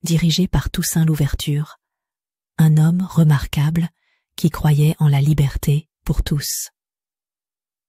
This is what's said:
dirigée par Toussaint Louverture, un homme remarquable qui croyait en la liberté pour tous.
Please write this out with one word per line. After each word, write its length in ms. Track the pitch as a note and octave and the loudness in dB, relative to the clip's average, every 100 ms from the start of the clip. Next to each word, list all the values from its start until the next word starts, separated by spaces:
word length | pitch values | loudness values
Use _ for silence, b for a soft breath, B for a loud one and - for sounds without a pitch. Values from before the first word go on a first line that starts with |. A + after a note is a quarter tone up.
dirigée 420 | D#3+ D#3+ E3+ D#3 F#3 | -2 0 0 0 0
par 240 | C#3 - | -2 -4
Toussaint 340 | - - E3 | -6 -4 0
Louverture, 760 | D#3+ D3+ C#3+ - - D3 D3+ - _ _ _ _ _ _ _ - | 0 0 -2 -2 -4 -4 -6 -12 _ _ _ _ _ _ _ 0
un 200 | D#3 D3+ | 2 4
homme 260 | D#3 F3+ | 2 0
remarquable 840 | F#3 E3 D#3 C#3+ - - D3 E3 E3 _ _ _ _ - | -2 2 4 2 0 -4 -2 -2 -4 _ _ _ _ -4
qui 120 | E3 | -4
croyait 440 | - D3+ D3 D3+ - | 0 0 2 2 2
en 80 | D3+ | 0
la 120 | C#3 | 2
liberté 680 | C#3+ D3+ C#3 - - D3 - _ | 2 0 0 -2 -2 -2 -4 _
pour 180 | - D3 | -6 -4
tous. 480 | - D3 - - - _ _ _ _ _ _ _ _ _ _ _ | -2 -4 -6 -10 -12 _ _ _ _ _ _ _ _ _ _ _